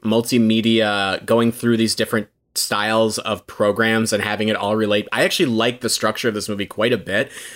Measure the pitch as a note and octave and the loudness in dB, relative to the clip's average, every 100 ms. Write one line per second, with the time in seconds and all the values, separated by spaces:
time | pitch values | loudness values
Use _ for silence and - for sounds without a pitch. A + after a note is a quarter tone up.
0 | A2 A2+ A#2 B2 A2 A2 A2+ A2+ G#2+ G2+ | 0 0 2 2 4 4 2 2 2 0
1 | G2 F#2 - A#2 A#2 A2+ A#2+ A#2 A2+ - | -2 -2 0 2 2 0 0 2 2 0
2 | A2 A2+ G#2 _ _ - - G#2 G#2 A2+ | -2 -2 -4 _ _ -8 -4 -2 0 2
3 | A2+ G#2+ G#2 G2+ - - G#2 G2+ A2+ A2+ | 2 0 -6 -6 -8 -2 0 2 2 2
4 | A2 G#2 G#2 G#2 G#2+ G2+ G2+ A2 G#2 G#2 | 0 -2 -2 -2 -2 0 0 0 2 0
5 | G2+ A2+ E3 - D#3 A2 A#2 B2 A2+ - | 0 0 0 0 0 2 0 -2 -4 -2
6 | G#2+ A#2 A#2+ G#2 G2 G2+ G2 - A#2 A#2+ | -2 -2 -2 -4 -6 -6 -6 -2 0 0
7 | F#2 G2 C3+ - - | -2 -4 -4 -8 -18